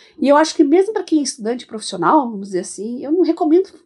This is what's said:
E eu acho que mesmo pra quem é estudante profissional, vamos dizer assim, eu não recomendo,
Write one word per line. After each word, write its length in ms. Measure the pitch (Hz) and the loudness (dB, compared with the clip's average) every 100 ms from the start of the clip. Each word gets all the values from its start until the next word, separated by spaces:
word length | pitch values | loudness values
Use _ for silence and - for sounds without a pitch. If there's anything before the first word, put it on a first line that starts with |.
| _ - | _ -2
E 80 | 254 | 4
eu 80 | 294 | 4
acho 180 | 311 | 4
que 80 | - | 2
mesmo 300 | 277 349 403 | 2 2 2
pra 100 | 415 | -2
quem 160 | 349 311 | -2 -2
é 40 | |
estudante 440 | 269 - 214 247 - | -2 -6 -6 -6 -8
profissional, 640 | 220 - 180 170 302 240 | -12 -10 -2 2 2 0
vamos 180 | 202 202 | -8 -6
dizer 120 | 180 | -6
assim, 440 | 196 - 220 247 | -8 -10 -10 -8
eu 60 | 269 | -4
não 120 | 359 | 0
recomendo, 460 | 320 330 311 349 381 - | 0 0 2 2 0 -8